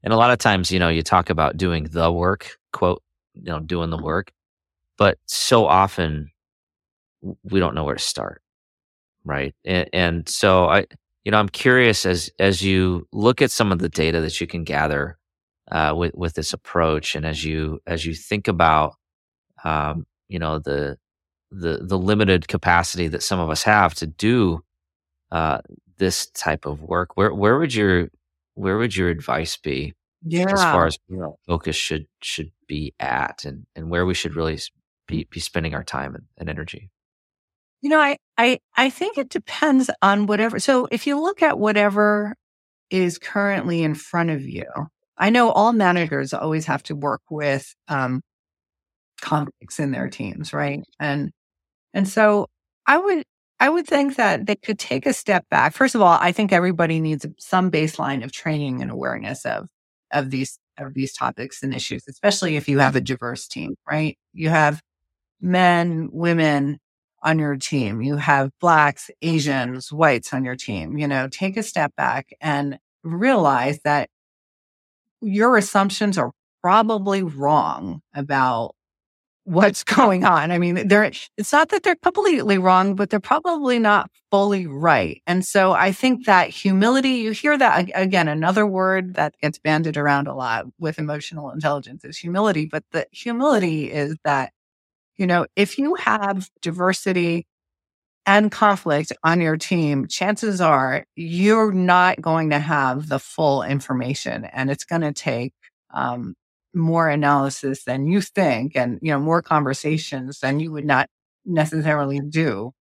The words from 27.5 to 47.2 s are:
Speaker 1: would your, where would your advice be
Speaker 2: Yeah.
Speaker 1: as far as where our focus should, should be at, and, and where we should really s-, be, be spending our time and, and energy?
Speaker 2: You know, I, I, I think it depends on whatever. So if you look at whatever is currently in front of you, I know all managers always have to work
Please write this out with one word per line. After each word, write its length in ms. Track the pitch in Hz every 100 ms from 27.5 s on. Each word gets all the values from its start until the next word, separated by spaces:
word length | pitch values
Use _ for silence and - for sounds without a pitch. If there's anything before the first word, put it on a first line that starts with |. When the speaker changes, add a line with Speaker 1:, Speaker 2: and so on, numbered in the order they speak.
| 131
Speaker 1:
would 160 | 160
your, 360 | 117 104 90 85 _ _ _ _ -
where 220 | 95 101
would 180 | 117 98
your 140 | 87
advice 460 | 82 - 65 80 -
be 380 | 78 67 - - _ _ 165
Speaker 2:
Yeah. 260 | 170 185
Speaker 1:
as 100 | 196
far 260 | 175 120 82
as 100 | 78 _
where 200 | 92 82
our 80 | - -
focus 280 | 85 82 76
should, 320 | - 78 73 _
should 300 | - - 80 _ _
be 260 | 76 76 _
at, 460 | 67 65 69 - 71
and, 200 | 69 - -
and 140 | 80
where 160 | 85 90
we 80 |
should 220 | 87 82 78
really 200 | 80 76
s-, 160 | - _ _ _ _
be, 200 | 82 -
be 80 | -
spending 340 | - - 80
our 100 | 73
time 320 | - 67 69 -
and, 100 | _ _
and 120 | 82
energy? 400 | - 80 - 101 _ _ _ _ _ _ _ _ _
Speaker 2:
You 80 | 285
know, 100 | 311
I, 180 | 285 285 _ -
I, 220 | 240 254 _ -
I 140 | 262
think 280 | - 381 427
it 120 | 262
depends 600 | - - - 311 269 254 -
on 240 | 196 202 202
whatever. 340 | 208 226 202
So 280 | - 262 247
if 160 | 233 -
you 140 | 285
look 200 | 330 403
at 160 | 311 -
whatever 800 | 208 208 208 202 208 208 208 - _ _ _ _ _
is 280 | 190 180 175
currently 680 | - 208 202 196 - 170
in 120 | 156 151
front 360 | - 170 170
of 100 | 151
you, 240 | 135 - - 64 156 _ _ _
I 120 | 196
know 220 | 240 233
all 200 | - 214
managers 640 | 233 190 175 160 147 135
always 320 | - 156 156 156
have 160 | 139
to 120 | - 147
work 260 | 143 113